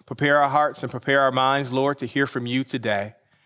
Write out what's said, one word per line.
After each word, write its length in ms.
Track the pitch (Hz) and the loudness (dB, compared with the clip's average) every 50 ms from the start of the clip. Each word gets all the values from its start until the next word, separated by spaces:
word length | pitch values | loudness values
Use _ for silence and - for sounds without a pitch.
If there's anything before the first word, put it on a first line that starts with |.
| _ | _
Prepare 360 | - 135 - 143 143 143 147 | -12 -6 -2 2 4 4 4
our 80 | 143 139 | 4 4
hearts 320 | 135 147 151 147 120 - | 2 2 0 0 -2 -6
and 80 | - 123 | -10 -8
prepare 300 | 131 123 - - 139 139 | -8 -6 -2 0 2 4
our 120 | 135 131 | 4 2
minds, 420 | 127 131 131 135 139 139 139 123 127 | 2 2 2 2 2 0 -2 -2 -2
Lord, 240 | 131 135 139 143 | 0 0 0 -2
to 80 | - 135 | -4 -6
hear 200 | 113 - 143 139 | -4 0 0 0
from 200 | 127 - 131 120 | 0 -2 -6 -6
you 180 | 120 123 131 135 | -2 -2 -2 -4
today. 520 | - - 127 113 113 104 101 101 107 - _ _ _ _ _ _ | -4 -6 -4 -2 -2 -2 -2 -4 -8 -12 _ _ _ _ _ _